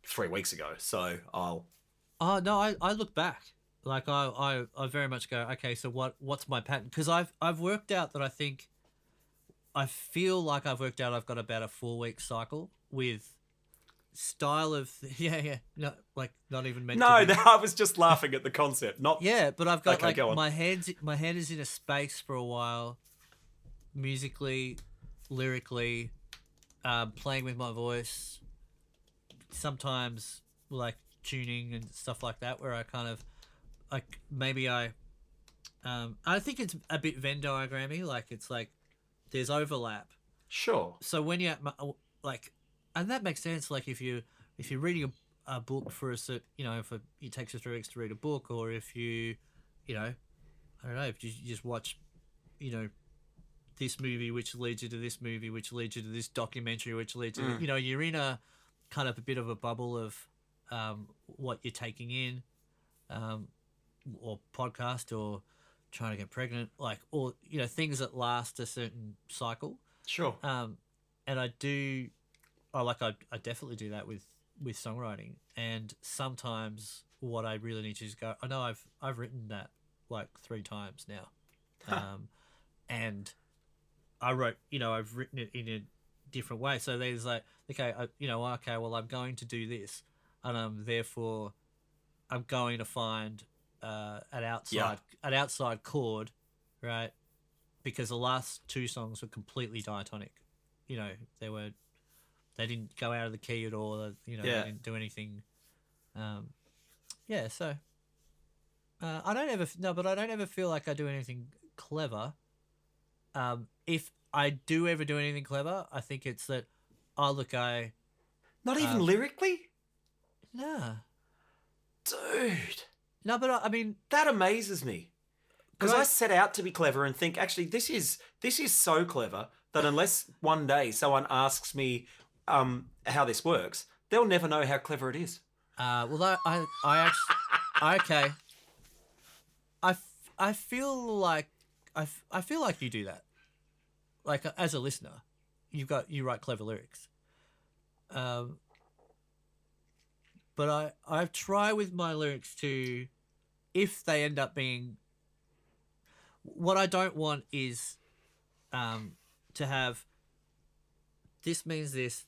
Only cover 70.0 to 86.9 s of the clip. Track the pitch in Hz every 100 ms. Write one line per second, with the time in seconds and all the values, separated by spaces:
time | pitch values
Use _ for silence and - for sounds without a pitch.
70 | - - 151 107 143 127 117 - _ _
71 | _ _ - 131 123 - 143 143 139 131
72 | 123 _ _ _ _ _ _ 139 120 117
73 | 117 104 - 117 117 117 135 110 107 104
74 | 101 104 - _ _ - 135 113 117 113
75 | 117 104 110 - _ - 117 113 107 -
76 | - - 135 127 123 113 110 107 104 -
77 | _ _ 127 117 113 110 117 110 107 104
78 | 107 101 113 104 127 135 123 110 - _
79 | 135 120 123 127 107 101 - _ _ _
80 | _ 113 95 - - 113 98 104 101 -
81 | - 101 - _ _ _ _ _ - 104
82 | 98 98 107 _ _ _ _ _ - 117
83 | 113 101 98 - _ _ _ _ _ _
84 | _ _ 127 127 120 - _ 143 117 113
85 | 107 117 127 131 113 123 113 110 104 _
86 | _ _ - 131 - 113 135 131 -